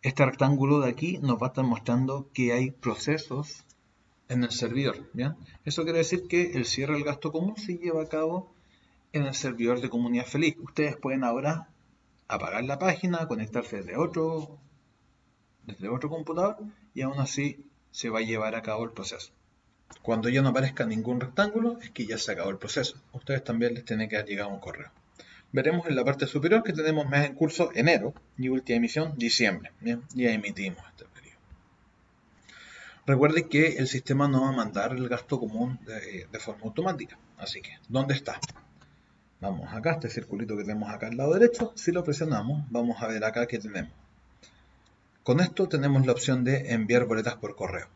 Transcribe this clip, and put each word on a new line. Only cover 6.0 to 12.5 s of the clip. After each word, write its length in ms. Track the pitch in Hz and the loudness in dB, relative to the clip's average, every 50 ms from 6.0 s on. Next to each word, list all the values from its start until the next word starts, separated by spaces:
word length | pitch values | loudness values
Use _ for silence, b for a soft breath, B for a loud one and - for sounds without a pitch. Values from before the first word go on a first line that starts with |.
| 160 160 185 180 180 | 2 2 2 -2 -2
que 260 | - - 175 180 175 - | 0 2 2 2 2 0
el 100 | 131 120 | -2 -2
cierre 300 | - - - 135 143 151 | -2 -2 -2 0 0 0
del 100 | 147 143 | -2 0
gasto 260 | 147 143 - - 160 | -2 -4 -4 -4 -4
común 260 | 151 160 175 196 220 | -2 -2 -2 -2 -4
se 220 | - - - 180 175 | -4 -6 -6 -6 -4
lleva 240 | 170 175 165 160 156 | -4 -2 -2 -2 -2
a 60 | 156 | -2
cabo 440 | - 156 156 160 170 185 185 - b b b b b b b b b b b _ _ | -2 -2 -2 0 -2 -4 -6 -8 b b b b b b b b b b b _ _
en 140 | 156 143 | -2 -2
el 80 | 139 131 | -2 -2
servidor 460 | - - 135 120 113 117 117 123 123 | -4 -4 -4 -2 0 2 2 2 2
de 100 | 120 131 | 0 -2
Comunidad 360 | 120 120 120 120 120 120 123 | 0 0 0 2 0 0 -2
Feliz. 300 | - - 139 165 160 147 - | -2 -2 2 2 2 0 -2
Ustedes 380 | - 131 - - 156 147 - | -12 -10 -2 -2 -2 -2 -2
pueden 260 | - - 135 131 135 131 | -4 -4 -4 -2 0 0
ahora 460 | 120 117 123 139 147 160 160 165 - _ _ _ _ _ _ _ _ _ _ _ | 0 -2 0 0 -2 -2 -2 -6 -12 _ _ _ _ _ _ _ _ _ _ _
apagar 380 | _ - 101 - 85 | _ -6 -4 -4 -4